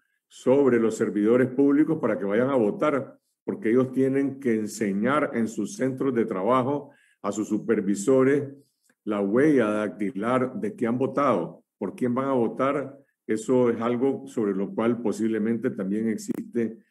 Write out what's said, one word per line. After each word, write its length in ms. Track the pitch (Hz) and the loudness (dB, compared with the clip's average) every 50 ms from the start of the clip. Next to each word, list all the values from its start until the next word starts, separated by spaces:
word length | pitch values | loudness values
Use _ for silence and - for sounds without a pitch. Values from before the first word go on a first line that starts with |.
| _ _ _ _ _ | _ _ _ _ _
sobre 540 | _ - - - 123 131 143 143 127 120 113 | _ -14 -2 2 4 4 6 6 6 4 4
los 160 | 113 107 - | 2 2 0
servidores 520 | - 113 - 95 104 104 110 120 127 127 127 | 0 -2 0 0 2 4 4 4 4 4 2
públicos 500 | - 139 139 143 139 147 156 160 156 - | 2 2 4 4 4 4 2 2 0 0
para 180 | 123 107 104 - | 0 -2 -2 -2
que 60 | 101 | -2
vayan 240 | 98 101 117 127 139 | 0 0 0 2 2
a 80 | 139 | 2
votar, 640 | 127 107 101 - 101 117 123 139 127 131 - - _ _ _ _ _ - | 2 2 0 0 0 0 0 0 0 -4 -6 -12 _ _ _ _ _ -8
porque 260 | 113 95 98 - 110 | -8 -6 -2 0 2
ellos 220 | 117 127 127 127 | 2 2 2 2
tienen 480 | - 131 131 131 135 139 139 135 131 - | 0 0 0 0 0 0 -2 -2 -4 -4
que 140 | - 120 113 | -2 -2 0
enseñar 800 | 110 107 104 - - 113 101 95 101 110 127 143 151 147 - - | 0 -2 -4 -4 -4 -2 -2 -2 0 0 0 0 0 -2 -2 -2
en 140 | 117 110 107 | -2 -4 -4
sus 280 | - 110 101 101 - | -4 -6 -6 -6 -4
centros 380 | 110 127 135 131 - 135 135 120 | -4 -4 -4 -2 -2 -2 -2 0
de 100 | 117 104 | 0 0
trabajo 680 | - 101 92 95 117 127 131 120 135 147 143 - - - _ _ _ _ _ | 0 -2 -2 0 2 2 2 2 0 -2 -4 -6 -10 -20 _ _ _ _ _
a 100 | - 101 | -8 -6
sus 160 | 98 107 101 | -4 -4 -4
supervisores 1080 | - 107 - - 113 110 101 95 98 98 - - 135 131 131 131 135 139 139 131 - - - _ _ _ _ _ _ _ _ - | -2 -4 -2 0 0 0 0 0 0 -2 0 2 4 4 4 4 4 2 0 -2 -6 -10 -18 _ _ _ _ _ _ _ _ -6
la 160 | 104 107 101 | -4 -2 -2
huella 480 | 101 98 104 127 147 160 147 127 110 104 | 0 2 2 4 4 4 4 4 4 2
dactilar 880 | 104 107 107 98 - - 104 95 90 98 110 120 127 127 127 - - 104 | 0 0 -2 -4 -4 -4 -6 -6 -4 -4 -2 0 0 0 0 -2 -4 -6
de 160 | 110 101 107 | -6 -6 -4
que 120 | - 120 | -2 -2
han 100 | 113 120 | -2 0
votado, 640 | 127 135 - - 143 143 131 110 85 82 82 - - _ _ _ - | 0 -2 -2 0 0 2 2 2 0 -2 -4 -10 -14 _ _ _ -8
por 160 | 104 92 - | -8 -8 -4
quién 200 | - 123 120 120 | -4 -2 -2 -2
van 140 | 131 135 139 | -2 -2 0
a 60 | 135 | 0
votar. 640 | 123 113 107 - - 127 139 156 147 131 131 - - _ _ _ _ _ | 0 0 0 0 -2 -2 0 -2 -2 -4 -8 -12 -20 _ _ _ _ _
Eso 440 | - 110 110 - - 127 127 123 117 | -4 -4 -2 0 2 2 4 4 2
es 100 | 110 104 | 2 0
algo 460 | 117 123 123 120 131 139 131 135 - | -2 -2 0 0 0 0 0 -2 -6
sobre 280 | - - 123 107 101 95 | -8 -4 -2 0 0 0
lo 200 | 95 98 95 - | 0 -2 -4 -2
cual 260 | 110 110 120 120 117 | 0 0 0 0 0
posiblemente 680 | - 104 98 107 110 113 110 107 104 113 117 113 123 123 | 0 -2 -2 0 0 0 0 0 0 0 -2 -2 -2 -4
también 380 | - 104 95 95 101 110 110 113 | -4 -4 -4 -2 -2 -2 0 -2
existe, 720 | 104 104 - - - - - - - 120 117 107 110 - _ _ | -2 -4 -6 -8 -8 -8 -8 -6 -2 -2 -2 -2 -4 -10 _ _